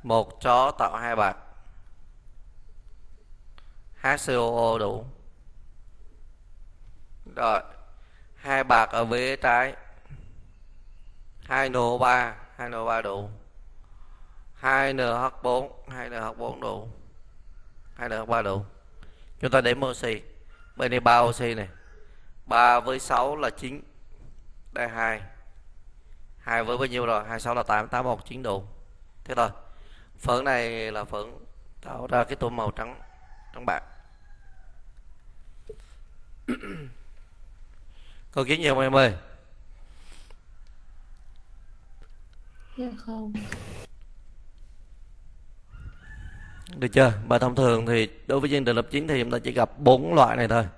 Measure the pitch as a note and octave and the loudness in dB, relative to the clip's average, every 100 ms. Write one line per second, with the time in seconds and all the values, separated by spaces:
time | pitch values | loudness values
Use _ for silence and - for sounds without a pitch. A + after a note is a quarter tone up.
0 | B2 A2+ G#2+ - B2+ B2 C3 - G#2 G#2 | 4 4 4 0 6 8 6 4 0 0
1 | A#2 A2+ G2+ - - - - - - - | -2 2 2 2 -12 -16 -16 -16 -18 -18
2 | - - - - - - - - - - | -18 -18 -18 -16 -16 -16 -16 -16 -16 -16
3 | - - - - - - - - - - | -16 -18 -18 -18 -18 -18 -16 -16 -16 -2
4 | C3+ C#3+ - B2+ A#2 A#2+ A2+ A2+ G#2 G#2+ | 2 2 2 2 4 4 4 4 0 -2
5 | B2 - - - - - - - - - | -8 -14 -18 -18 -20 -18 -16 -16 -18 -16
6 | - - - - - - - - - - | -18 -16 -20 -20 -20 -18 -18 -18 -18 -18
7 | - - - - A#2 G#2 - - - - | -16 -16 -12 0 2 2 0 -16 -18 -20
8 | - - - - C#3 C3+ B2+ A#2+ A2 A2 | -20 -20 -20 -12 -2 0 6 6 6 2
9 | A#2 A#2+ B2+ C3+ C3 A#2+ C3 - - - | 2 2 0 2 4 4 4 -2 -16 -18
10 | - - - - - - - - - - | -16 -16 -16 -18 -20 -20 -20 -18 -18 -16
11 | - - - - - C3 C3+ B2+ A#2+ B2 | -16 -16 -16 -16 -2 0 2 4 2 4
12 | B2+ B2+ A#2+ A2+ - - A#2+ A2+ A2+ A2+ | 6 6 4 -4 -16 -12 -8 -4 0 0
13 | G#2+ G2 G2+ G#2+ - - - - - - | 0 -4 -6 -12 -16 -18 -18 -18 -18 -18
14 | - - - - - - C3 C3+ C3+ C3+ | -18 -18 -18 -18 -16 -2 2 4 4 2
15 | B2 A#2 B2+ - B2+ B2 C#3 - - B2+ | 0 2 0 -2 0 0 0 -10 -14 -10
16 | A#2+ A#2 A2 A2 A#2 B2+ A2+ G#2 A2 - | -8 -6 -8 -6 -8 -6 -6 -6 -8 -14
17 | - - - - - - - - - - | -18 -18 -18 -18 -16 -16 -16 -16 -18 -8
18 | A#2+ A2 A2 A#2 G#2 G2 G2+ - - - | -4 -4 0 2 2 -2 -4 -14 -20 -16
19 | - - - - C3 C3 A#2+ B2 C3 A#2+ | -16 -16 -18 -6 4 4 4 2 0 -2
20 | B2+ G#2+ - - - - - - B2+ B2 | -4 -4 -8 -18 -20 -20 -20 -4 0 4
21 | A#2+ A#2+ A#2+ A#2 B2 A2+ G2 - - - | 8 8 8 4 -2 -2 -6 -12 -20 -18
22 | - - - - - A2+ A#2+ B2 A#2+ C3 | -18 -18 -18 -16 2 8 8 8 4 -4
23 | - B2+ C3 D3+ C3+ - B2+ C#3+ - - | 2 2 2 0 -2 -4 -10 -10 -14 -18
24 | - - - - - - - - A#2+ A2+ | -18 -16 -16 -16 -16 -16 -10 -4 -4 0
25 | A2+ A2 G2 - - - - - - - | 0 0 -6 -16 -18 -18 -18 -18 -18 -18
26 | - - - - - A#2 A2+ B2 C3+ B2 | -20 -18 -16 -12 -2 0 0 -2 -2 0
27 | A#2+ A2 G#2+ A2+ A#2+ A#2+ A2 G#2+ G#2+ B2+ | 0 0 0 -6 -2 -2 2 0 2 -2
28 | B2+ A2 - B2 B2 G2 G2+ - - - | -2 -4 -6 -8 -4 -4 -4 -16 -18 -20
29 | - - - B2 A2 G2 - - - - | -20 -18 -6 2 2 0 -16 -18 -18 -20
30 | - - - B2 C#3 B2+ A#2 A#2 A2+ G#2+ | -20 -8 0 2 4 2 0 -2 -4 -6
31 | G#2 G#2 G#2+ A#2+ - - - - - B2+ | -6 -6 -8 -12 -16 -18 -18 -16 -12 -10
32 | B2 B2 A#2+ C#3 A#2+ A#2+ G#2+ - A2+ B2+ | 0 2 2 0 -2 -2 -2 -2 -8 -10
33 | - - - - - B2+ B2 E2 - - | -16 -20 -20 -18 -16 -6 -2 -2 -4 -18
34 | - - - - - - - - - - | -20 -20 -20 -18 -16 -16 -16 -16 -16 -18
35 | - - - - - - - - - - | -18 -18 -18 -18 -16 -16 -14 -16 -16 -20
36 | - - - - - B3+ G3+ F#3 C#3+ - | -18 -18 -18 -14 -8 -8 -8 -10 -12 -14
37 | - - - - - - - - - - | -16 -18 -18 -18 -20 -18 -18 -18 -18 -18
38 | - - - - C3 D#3 D#3+ C3+ C3+ C3+ | -16 -16 -6 -2 2 4 4 4 6 8
39 | B2+ F#2 - - - - - - - - | 8 4 -10 -20 -20 -20 -18 -18 -18 -18
40 | - - - - - - - - - - | -16 -16 -16 -18 -18 -18 -18 -16 -18 -18
41 | - - - - - - - - - - | -18 -18 -16 -18 -18 -18 -18 -20 -18 -18
42 | - - - - - - - - B3 G#3+ | -16 -18 -18 -18 -20 -18 -16 -10 -10 -10
43 | - A3 G#3+ G#3+ G3+ - - - - - | -10 -10 -8 -8 -8 -10 -10 -12 -14 -16
44 | - - - - - - - - - - | -16 -18 -18 -18 -18 -18 -18 -18 -18 -18
45 | - - - - - - - - - - | -18 -18 -18 -18 -18 -20 -18 -16 -16 -16
46 | - - - - - - - - B2 C#3 | -16 -14 -14 -14 -14 -16 -14 -4 2 8
47 | C3 G#2 A2+ A#2+ B2 B2 C3 A2+ A#2 A#2+ | 6 6 2 4 4 6 6 6 4 4
48 | A2 - - C#3 C#3 C#3+ B2 A#2 A#2 C#3+ | 2 -2 0 2 4 2 4 4 2 0
49 | D#3+ C#3 A#2+ A#2+ B2+ B2 A2+ - C#3+ B2+ | 2 2 2 0 0 2 2 6 10 10
50 | D#3 E3+ A#2+ A#2 A2+ A#2 G2+ | 8 8 8 8 4 4 4